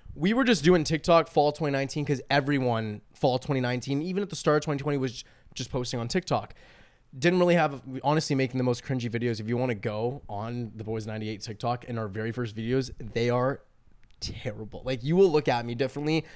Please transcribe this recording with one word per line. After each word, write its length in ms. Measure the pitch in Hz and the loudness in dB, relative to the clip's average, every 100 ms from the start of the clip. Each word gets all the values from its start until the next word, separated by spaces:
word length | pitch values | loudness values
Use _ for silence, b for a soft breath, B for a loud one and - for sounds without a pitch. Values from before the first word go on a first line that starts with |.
| b | b
we 200 | - 175 | -2 0
were 100 | 233 | 4
just 200 | 254 185 | 4 6
doing 180 | 151 180 | 6 6
TikTok 460 | 151 160 - 165 160 | 4 0 4 4 4
fall 240 | 160 147 | 2 2
twenty 200 | 147 151 | 2 0
nineteen 320 | 139 135 156 | 0 -2 -2
'cause 160 | 147 135 - | -2 -2 0
everyone 720 | 139 139 143 127 113 110 104 - | 0 2 2 2 0 -2 -8 -14
fall 240 | - 135 123 | 0 2 2
twenty 220 | - 135 | 0 0
nineteen, 420 | 123 123 131 139 | 0 -2 -2 -4
even 200 | 175 185 | -2 -4
at 40 | 196 | -4
the 80 | - | -2
start 200 | - 151 | 2 2
of 40 | |
twenty 160 | 160 143 | 2 -4
twenty, 160 | 143 143 | -2 -2
was 240 | 131 113 | -2 -6
j-, 20 | - - - | -16 -20 -16
just 160 | - 123 | -12 -6
posting 300 | 135 123 123 | -6 -4 -4
on 80 | 117 | -2
TikTok. 440 | 185 - 117 104 - b b b b b 131 | -2 0 -2 -2 -14 b b b b b 0
Didn't 220 | 160 180 | 2 4
really 160 | 175 | 6
have, 260 | 170 156 139 135 131 | 4 2 -2 -10 -4
honestly, 320 | 139 156 - | 0 0 2
making 240 | 135 131 127 | 0 0 0
the 60 | |
most 200 | 127 120 | 0 0
cringy 240 | - 127 117 | -2 -4 -2
videos. 300 | 117 120 110 | -2 -2 -2
If 80 | 107 | -2
you 80 | 120 | -2
wanna 200 | 127 107 | -2 -2
go 460 | 113 107 117 143 - | -4 -2 -4 -6 -10
on 440 | 104 113 123 113 | -8 -6 -8 -8
the 80 | 107 | -8
Boys 240 | 107 110 107 | -6 -6 -6
ninety-eight 360 | 107 107 104 | -6 -6 -8
TikTok 420 | - 101 120 123 | -10 -6 -4 -4
in 120 | - 117 | -4 -6
our 120 | 107 | -6
very 240 | 101 110 | -4 -4
first 240 | 117 117 110 | -4 -6 -4
videos, 340 | 113 131 123 - | 0 0 -2 -8
they 320 | 110 - 120 | -6 -2 2
are 300 | 123 127 - - _ _ - - - | 2 2 -2 -8 _ _ -20 -20 -12
terrible. 640 | - - 120 107 107 90 | -10 -8 -8 -8 -10 -8
Like, 180 | 120 131 | -6 -4
you 140 | 131 175 | 2 6
will 140 | 196 | 6
look 180 | 151 139 | 6 4
at 160 | 123 120 | 0 0
me 80 | |
differently. 500 | 120 131 143 151 160 156 | -2 -2 -2 0 0 -2